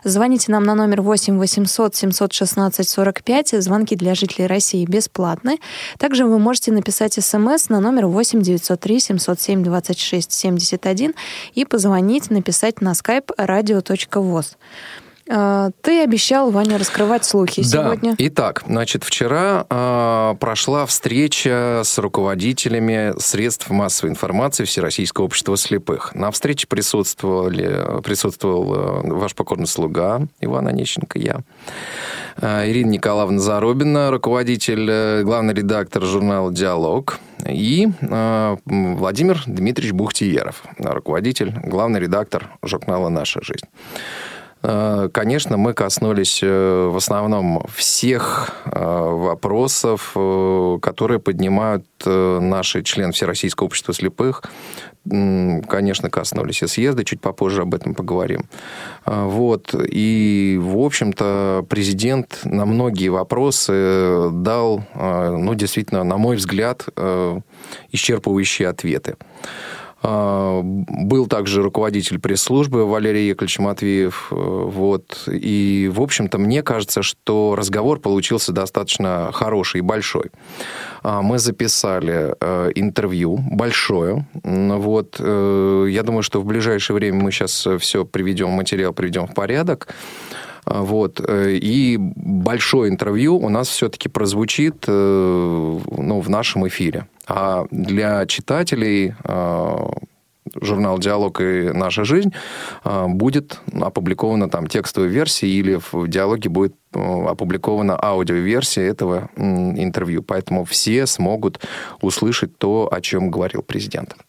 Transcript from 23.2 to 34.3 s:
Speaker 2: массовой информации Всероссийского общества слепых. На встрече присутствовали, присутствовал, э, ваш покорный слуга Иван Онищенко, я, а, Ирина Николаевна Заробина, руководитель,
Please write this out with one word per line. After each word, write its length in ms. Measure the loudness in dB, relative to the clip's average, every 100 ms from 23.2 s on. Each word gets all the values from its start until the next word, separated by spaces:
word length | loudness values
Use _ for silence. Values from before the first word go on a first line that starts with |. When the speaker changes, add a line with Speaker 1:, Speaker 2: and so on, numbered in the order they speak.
| -2 0 -2 -2 0
Speaker 2:
массовой 400 | 0 2 0 -2
информации 500 | -2 -2 0 0 0
Всероссийского 600 | -2 -2 -2 -2 -2 0
общества 320 | 0 0 0 0
слепых. 580 | 0 -2 -2 -4 -6
На 160 | -4 -4
встрече 380 | -2 -2 -2 -2
присутствовали, 1300 | -2 0 0 0 -2 0 0 0 0 0 -2 -4 -4
присутствовал, 680 | -4 -2 -2 -2 0 0 0
э, 400 | -2 -2 -2 -2
ваш 200 | -2 -2
покорный 320 | -4 -4 -2 -2
слуга 560 | -2 -2 0 0 0 -4 -4
Иван 280 | -4 -2 -2
Онищенко, 500 | -2 -2 -4 -6 -4
я, 220 | -4 -4 -8 -18 -16 -14 -12 -12 -10 -10 -12 -6
а, 240 | -2 0
Ирина 260 | 0 2 2
Николаевна 500 | 2 0 0 2 2
Заробина, 720 | 0 2 2 2 2 2 2
руководитель, 720 | 0 0